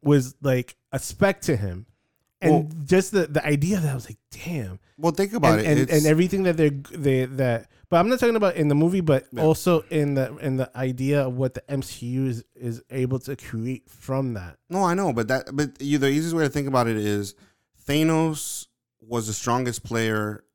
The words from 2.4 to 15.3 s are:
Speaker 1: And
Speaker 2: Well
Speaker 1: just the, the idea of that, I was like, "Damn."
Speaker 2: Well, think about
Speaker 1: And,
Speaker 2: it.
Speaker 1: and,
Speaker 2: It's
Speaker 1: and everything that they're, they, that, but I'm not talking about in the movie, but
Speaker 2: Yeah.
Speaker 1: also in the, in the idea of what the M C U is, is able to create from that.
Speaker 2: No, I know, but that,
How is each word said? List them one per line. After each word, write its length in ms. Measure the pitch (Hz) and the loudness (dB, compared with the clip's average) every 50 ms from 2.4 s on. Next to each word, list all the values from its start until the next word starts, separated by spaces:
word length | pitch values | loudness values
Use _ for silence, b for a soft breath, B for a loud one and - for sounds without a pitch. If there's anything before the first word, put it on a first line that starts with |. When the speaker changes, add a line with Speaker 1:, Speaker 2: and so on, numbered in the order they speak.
Speaker 1:
And 100 | - 170 | 2 4
Speaker 2:
Well 180 | 160 165 156 151 156 165 147 | 4 4 2 -2 -8 -10 -2
Speaker 1:
just 260 | 135 180 185 185 185 | 2 4 4 4 2
the, 160 | - 202 170 151 | 0 0 0 2
the 180 | 147 151 - | -2 -2 0
idea 320 | 151 147 143 143 175 208 196 | 0 0 2 2 2 0 0
of 60 | 165 | 0
that, 80 | 147 | -2
I 40 | 135 | -2
was 120 | 131 113 - | -4 -8 -12
like, 80 | 110 _ _ _ | -18 _ _ _
"Damn." 480 | - - - - 175 151 113 92 90 - _ _ _ _ | -20 -14 -10 -8 -6 -6 -6 -8 -10 -14 _ _ _ _
Speaker 2:
Well, 140 | 147 170 | -2 -2
think 220 | 160 - 196 196 208 | 0 0 -2 -2 0
about 260 | 240 160 - - 107 | -2 0 2 2 2
Speaker 1:
And, 20 | |
Speaker 2:
it. 60 | 107 - | 2 2
Speaker 1:
and, 120 | 151 151 | 2 2
Speaker 2:
It's 120 | - 131 170 | 2 4 2
Speaker 1:
and 120 | 151 151 156 | 2 4 4
everything 360 | 156 160 175 185 185 196 190 | 4 4 2 0 0 0 0
that 120 | 180 170 160 | 0 2 2
they're, 120 | 160 151 | 2 0
they, 560 | 143 139 143 - - 185 143 143 135 131 131 | 0 -2 -10 -12 -12 -4 0 0 2 2 0
that, 440 | 127 135 131 135 123 117 113 - _ b b b b | -2 -2 -2 0 0 0 -2 -4 _ b b b b
but 80 | - 170 | 2 2
I'm 100 | 175 214 | 4 4
not 100 | 254 247 | 2 2
talking 160 | 254 240 226 220 | 2 2 2 2
about 180 | 208 190 - | 2 0 2
in 120 | 175 156 147 | 2 2 2
the 60 | 143 | 4
movie, 260 | 143 156 170 180 196 | 4 4 2 2 0
but 260 | 175 156 143 131 - _ | 2 2 2 2 0 _
Speaker 2:
Yeah. 120 | - 123 156 | -6 0 2
Speaker 1:
also 380 | 156 156 156 - 180 175 160 - - | 2 2 2 2 2 2 2 0 -2
in 240 | - 156 147 143 143 | -2 0 0 0 0
the, 200 | 135 131 120 123 - | 0 -2 -2 -4 -8
in 180 | - 147 131 131 | -6 -4 -2 -2
the 140 | 131 - _ | -2 -4 _
idea 460 | 120 131 131 127 123 131 135 143 143 139 131 | -6 -4 -4 -4 -2 -2 0 2 2 0 0
of 80 | 123 123 | -2 -2
what 160 | 135 127 - | -2 -4 -4
the 160 | - - - | -6 -10 -6
M 120 | 139 135 | -6 -6
C 240 | 131 - - - - 120 | -6 -6 -10 -10 -8 -6
U 180 | 123 131 135 131 | -4 -2 -2 -2
is, 160 | 120 113 - _ _ | -2 -4 -8 _ _
is 260 | - 120 120 113 117 - _ | -10 -8 -8 -8 -8 -10 _
able 300 | - 135 127 123 131 131 | -4 -2 -2 0 -2 -4
to 160 | - - - | -4 -6 -12
create 540 | - - - - 113 110 123 131 120 _ _ | -10 -10 -8 -8 -6 -4 -4 -6 -8 _ _
from 440 | - - - - 131 131 139 131 117 | -20 -20 -8 -4 -2 -2 -2 -2 -4
that. 220 | 104 90 85 - _ _ _ | -6 -8 -12 -16 _ _ _
Speaker 2:
No, 140 | 170 185 196 | -2 0 2
I 100 | 175 170 | 2 2
know, 160 | 190 202 175 123 | 2 0 0 0
but 140 | 113 113 | 0 0
that, 220 | 104 | 0